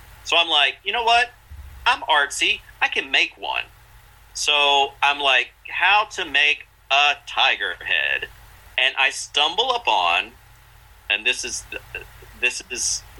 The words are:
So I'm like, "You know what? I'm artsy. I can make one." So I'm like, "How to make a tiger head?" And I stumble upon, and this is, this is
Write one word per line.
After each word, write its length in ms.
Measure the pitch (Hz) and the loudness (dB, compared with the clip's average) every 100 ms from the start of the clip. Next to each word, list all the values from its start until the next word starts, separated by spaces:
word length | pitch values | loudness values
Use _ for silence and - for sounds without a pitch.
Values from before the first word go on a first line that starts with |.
| - - | -20 -14
So 120 | - 165 | -2 0
I'm 120 | 165 | 2
like, 280 | 151 135 - | 2 2 0
"You 100 | 190 | -6
know 120 | 233 | 0
what? 260 | 226 233 240 - - - - - 226 | 4 4 2 -6 -20 -18 -18 -4 0
I'm 140 | 269 | 0
artsy. 580 | - 151 143 - 180 208 - - | 2 2 2 0 -2 -2 -8 -4
I 60 | - | -2
can 240 | - 135 | -2 0
make 260 | 139 170 - | 0 0 -4
one." 240 | - - - - - - - - - | -6 -6 -8 -14 -20 -20 -20 -20 -14
So 600 | - - 147 143 139 139 - | -6 0 2 4 4 2 0
I'm 200 | 139 143 | 0 2
like, 320 | 139 127 123 - - | 2 2 0 -8 -10
"How 380 | - 180 208 220 | -2 2 2 0
to 180 | - | -6
make 420 | 170 139 147 151 - _ - | -2 2 2 0 -6 _ 0
a 240 | 139 147 139 - | 2 2 0 -4
tiger 460 | - 131 104 101 85 | 0 2 0 -4 -6
head?" 420 | - 85 69 69 - - - - - - | -2 -2 0 -2 -6 -16 -20 -20 -8 -2
And 200 | 131 135 | 0 2
I 120 | 135 | 0
stumble 600 | - - 143 151 170 254 | -2 -6 -2 -2 0 -2
upon, 640 | 240 - 104 85 87 82 - - - - - - - - | 0 0 2 2 0 -2 -12 -20 -20 -20 -20 -20 -12 -4
and 160 | 104 | -2
this 200 | 113 123 | -2 -4
is, 200 | 127 - - - - - - - - - | -6 -10 -10 -14 -14 -18 -18 -20 -20 -8
this 240 | 123 - - | -6 -6 -10
is 340 | 120 - - - | -6 -6 -6 -10